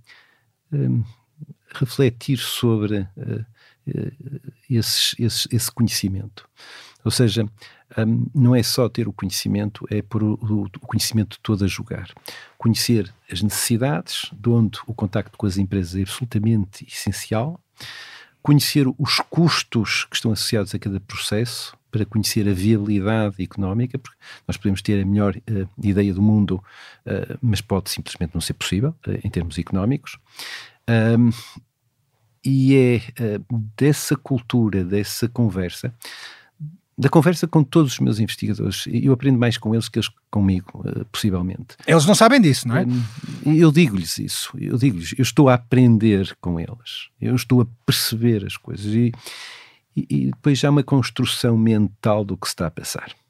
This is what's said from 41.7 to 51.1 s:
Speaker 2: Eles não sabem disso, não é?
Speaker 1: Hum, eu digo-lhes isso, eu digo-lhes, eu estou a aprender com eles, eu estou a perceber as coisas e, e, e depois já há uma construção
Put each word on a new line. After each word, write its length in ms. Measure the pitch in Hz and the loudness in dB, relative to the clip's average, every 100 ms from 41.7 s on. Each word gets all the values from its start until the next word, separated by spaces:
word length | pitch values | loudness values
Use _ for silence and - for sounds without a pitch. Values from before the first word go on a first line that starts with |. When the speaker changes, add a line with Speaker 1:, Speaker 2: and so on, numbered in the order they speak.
| - - | -8 2
Speaker 2:
Eles 200 | 165 151 | 4 6
não 80 | |
sabem 260 | 208 226 277 | 6 6 8
disso, 280 | 175 127 123 | 6 4 0
não 80 | 117 | 0
é? 80 | |
Speaker 1:
Hum, 180 | 120 123 113 - - - - | 0 0 -4 -8 -14 -6 0
eu 260 | 156 165 | 6 6
digo-lhes 460 | 147 160 98 85 - | 6 4 2 -4 -6
isso, 380 | 98 - - - | -6 -8 -8 -8
eu 180 | 101 120 | -4 0
digo-lhes, 360 | 135 90 82 - | 2 0 -4 -2
eu 60 | |
estou 260 | 127 - 139 | 2 6 6
a 60 | |
aprender 840 | 123 - 123 127 113 113 101 95 - | 6 4 6 6 6 4 2 0 -6
com 180 | 90 85 | -6 -4
eles, 500 | 85 - - - - - | -6 -12 -16 -16 -16 -8
eu 140 | 110 | -2
estou 280 | 123 - 127 | -2 2 4
a 40 | 120 - - | 2 -2 -2
perceber 580 | - - 113 120 110 | -2 -2 0 0 0
as 120 | 98 - | -2 -10
coisas 300 | - - 104 | -12 -10 -2
e, 260 | 110 120 120 - - - - - _ _ - | 2 0 -2 -12 -18 -18 -20 -20 _ _ -8
e, 100 | - | -4
e 180 | 143 131 | -2 -2
depois 320 | 123 151 135 | -2 0 2
já 100 | 147 | 2
há 20 | |
uma 120 | 147 | 2
construção 760 | 131 139 117 | 2 2 0